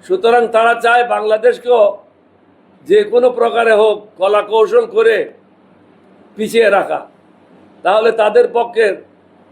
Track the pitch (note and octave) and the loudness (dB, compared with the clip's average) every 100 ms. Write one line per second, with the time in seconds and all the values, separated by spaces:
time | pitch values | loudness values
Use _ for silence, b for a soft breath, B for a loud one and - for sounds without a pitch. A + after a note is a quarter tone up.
0 | - F#3 A3+ A#3+ A3+ A3 A#3 A#3 A3+ A#3+ | -6 -2 2 2 2 0 0 0 0 0
1 | A#3+ G#3 G#3+ G#3+ A#3+ A#3 A#3+ A#3+ G3+ - | 0 -4 -2 0 0 0 0 2 0 -4
2 | _ _ _ _ _ _ _ _ - G#3 | _ _ _ _ _ _ _ _ 0 0
3 | G#3 A#3 B3 A#3+ A#3 A#3 A3+ G#3 G#3+ G#3 | 2 0 0 0 -2 0 2 2 2 -2
4 | - - F#3+ G#3 F#3+ A3 G#3 A#3 A3+ G#3 | -10 -6 -2 -2 0 0 2 0 0 0
5 | A3+ G#3 C3+ - _ _ _ _ _ _ | 0 0 -4 -12 _ _ _ _ _ _
6 | _ _ _ - G#3 A3+ G#3+ F#3+ - D3 | _ _ _ -10 -4 0 2 2 -2 -8
7 | - _ _ _ _ _ _ _ E3+ G#3+ | -10 _ _ _ _ _ _ _ -2 0
8 | A3+ A3 G#3+ A3+ A#3+ A#3 A3+ A3 G#3+ - | 0 0 0 0 0 -2 -4 -2 -2 -4
9 | - _ _ _ _ | -14 _ _ _ _